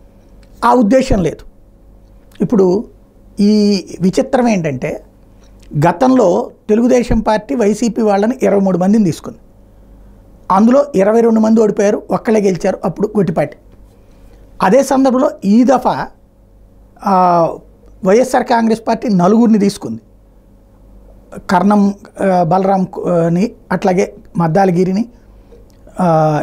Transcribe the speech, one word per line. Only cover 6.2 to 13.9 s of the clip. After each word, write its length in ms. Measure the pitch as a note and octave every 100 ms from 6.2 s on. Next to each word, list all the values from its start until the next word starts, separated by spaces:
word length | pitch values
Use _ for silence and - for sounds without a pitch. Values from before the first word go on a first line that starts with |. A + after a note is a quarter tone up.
| F#3+ E3+ - - -
తెలుగుదేశం 500 | G#3+ A#3+ B3 A#3 A3+
పార్టీ 360 | G#3+ G#3+ G#3+ C4
వైసీపీ 460 | G#3 G#3 A#3 A#3+
వాళ్ళని 340 | G#3+ G3 A3 C4
ఇరవై 180 | G3+ G3+
మూడు 180 | F#3+ F3+
మందిని 260 | F#3 A3
తీసుకుంది. 340 | F3 C#3+ - - - - - - - - - - - - -
అందులో 340 | F#3+ A3+ C#4 C#4+ F#3
ఇరవై 260 | G3 A#3
రెండు 180 | A#3 A3
మంది 220 | A3 A3+
ఓడిపోయారు, 420 | G#3+ A3+ G3+ - -
ఒక్కళ్ళే 300 | F3+ - A3
గెలిచారు, 380 | G3 F3 F#3+ F#3 G3
అప్పుడు 220 | - -
గొట్టిపాటి. 500 | G#3 F3+ E3 D3 - - - -